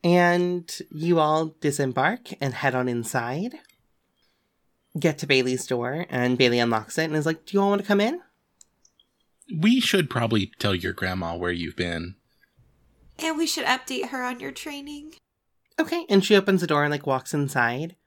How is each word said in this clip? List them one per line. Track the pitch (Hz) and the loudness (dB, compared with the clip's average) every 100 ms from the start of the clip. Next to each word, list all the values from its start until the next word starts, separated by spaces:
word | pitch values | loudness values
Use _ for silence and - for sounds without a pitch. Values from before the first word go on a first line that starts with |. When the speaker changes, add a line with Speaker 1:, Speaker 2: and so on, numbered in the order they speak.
Speaker 1:
And | 170 180 175 175 180 180 170 - - | 4 6 6 4 0 -2 -6 -14 -12
you | 151 165 170 | -6 2 4
all | 151 156 160 - | 4 2 0 -2
disembark | 147 143 139 127 143 240 - - | -2 0 -2 2 0 0 -10 -6
and | 139 | -6
head | 120 139 127 | 0 0 0
on | 127 | -2
inside. | 120 113 131 117 135 220 311 _ _ _ _ _ _ _ _ _ _ _ _ _ 160 | -2 -4 -4 -4 -6 -6 -10 _ _ _ _ _ _ _ _ _ _ _ _ _ -2
Get | 160 147 | -2 -2
to | 147 | 2
Bailey's | 135 127 127 - | 2 4 -2 -2
door, | 123 120 147 180 | -4 -4 -6 -6
and | 127 123 127 | -2 0 4
Bailey | 127 120 | 4 6
unlocks | 120 113 107 - | 2 0 -2 -4
it | 160 | -2
and | 151 | 0
is | 151 | 0
like, | 160 - | -4 -2
"Do | 196 | 0
you | |
all | 196 | 2
want | 202 | 2
to | 196 | 2
come | 202 | 2
in?" | 214 349 - _ _ _ _ _ _ _ _ _ _ _ _ 175 | 2 -2 -10 _ _ _ _ _ _ _ _ _ _ _ _ 0
Speaker 2:
We | 196 254 | 4 4
should | - 196 151 | 4 2 0
probably | 120 117 110 95 - | 0 2 2 0 -2
tell | 104 92 | 0 0
your | 90 | -2
grandma | 87 95 92 82 85 | -4 -4 -4 -4 -4
where | 87 | -2
you've | 87 85 - | -2 -6 -4
been. | 87 85 85 95 _ _ _ _ _ _ _ _ _ - | -4 -4 -8 -14 _ _ _ _ _ _ _ _ _ -8
Speaker 3:
And | 320 311 | -6 -2
we | 330 | -2
should | - 262 | -2 -2
update | 254 - 254 240 | -2 -2 -8 -6
her | 262 | -6
on | 247 247 | -6 -6
your | 139 | -10
training. | 262 311 285 285 294 302 320 _ _ _ _ _ - | -12 -12 -12 -12 -16 -18 -20 _ _ _ _ _ -4
Speaker 1:
Okay, | 320 339 330 | -2 -2 2
and | 196 | 2
she | 190 208 | 6 4
opens | 196 190 | 4 0
the | 160 | 2
door | 147 | 0
and, | 147 | 2
like, | 147 147 | -2 -2
walks | 131 - | -2 -2
inside. | 151 143 143 117 127 165 180 | -2 -2 0 0 0 -8 -12